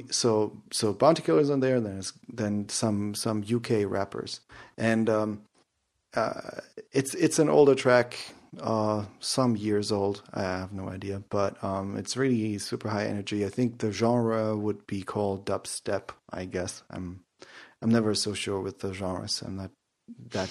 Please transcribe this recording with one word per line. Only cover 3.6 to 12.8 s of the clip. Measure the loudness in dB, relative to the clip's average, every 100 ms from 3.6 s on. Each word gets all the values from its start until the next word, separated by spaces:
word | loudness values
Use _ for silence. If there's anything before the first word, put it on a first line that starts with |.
| 2 0 2
rappers. | 0 -4 -6 -10 -12 -16 -20 -18 -2
And, | 2 2 2
um, | 2 0 -4 -12 _ _ _ _ _ _ -2
uh, | -2 -4 -10 -14 -14 -16 -4
it's, | -2 0 0
it's | 2 4
an | 6
older | 8 8 8
track, | 6 6 4 -4 -14 -18 -20 -8
uh, | -2 0 2 0 -4 -8
some | -4 2 2 2
years | 2 0 2
old. | 2 2 -2 -6
I | -4
have | -2 -2 -4
no | -8 -8
idea, | -8 -6 -8 -2
but, | 0 0 0
um, | -4 -4 -4 -6
it's | -6 0
really | 2 2 0 -2
super | -4 -6